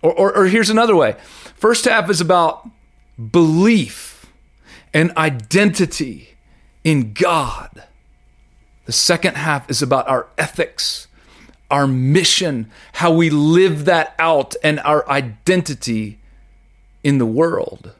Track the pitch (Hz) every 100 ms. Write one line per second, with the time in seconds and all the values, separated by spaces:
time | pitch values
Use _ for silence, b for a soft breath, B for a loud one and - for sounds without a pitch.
0 | 160 - 196 208 190 214 208 220 233 190
1 | 120 104 B B B B 214 233 240 226
2 | 175 185 165 180 165 - 233 _ _ _
3 | _ - 113 175 165 160 202 226 117 -
4 | - - - _ _ _ b b b 156
5 | 170 165 156 131 107 180 208 202 180 -
6 | 143 82 - _ _ _ _ _ 160 151
7 | 110 104 175 165 131 - - - - _
8 | _ _ _ _ _ _ _ _ - 117
9 | - 170 185 143 156 143 - 120 139 131
10 | 123 131 - - 156 - 160 - - -
11 | - b b b b b _ 143 139 131
12 | 127 160 170 - 180 131 110 B B -
13 | 175 165 165 147 147 165 190 151 147 170
14 | 151 - 165 156 131 - 156 151 143 151
15 | - 139 127 107 - 185 160 139 - 110
16 | 107 104 - - _ _ _ _ _ _
17 | 143 139 117 113 165 - - - - -